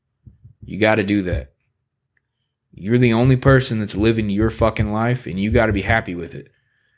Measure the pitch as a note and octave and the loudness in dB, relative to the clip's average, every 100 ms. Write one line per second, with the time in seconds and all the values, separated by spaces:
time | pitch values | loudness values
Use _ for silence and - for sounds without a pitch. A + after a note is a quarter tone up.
0 | _ _ - _ - _ - F2+ G#2+ A2 | _ _ -20 _ -20 _ -12 -2 2 2
1 | G2 G#2 F2+ D2+ C2 _ _ _ _ _ | 0 -2 -2 -4 -8 _ _ _ _ _
2 | _ _ _ _ _ _ _ - F#2 B2 | _ _ _ _ _ _ _ -12 -2 2
3 | B2 A2+ C3 B2+ C#3 C3 B2 A2 G2+ F#2+ | 4 4 2 4 4 4 2 -4 -4 0
4 | A2 A2+ G#2 G2+ A2 A2 A2+ G#2+ G#2+ G#2+ | 0 2 0 0 0 0 -2 0 -4 -2
5 | A2+ B2 - F2+ G#2 A#2 A2 G2+ G2 A2+ | -2 -4 -6 -6 0 2 2 0 0 -2
6 | A2 F2 E2 - - _ _ _ _ | -2 -10 -10 -14 -20 _ _ _ _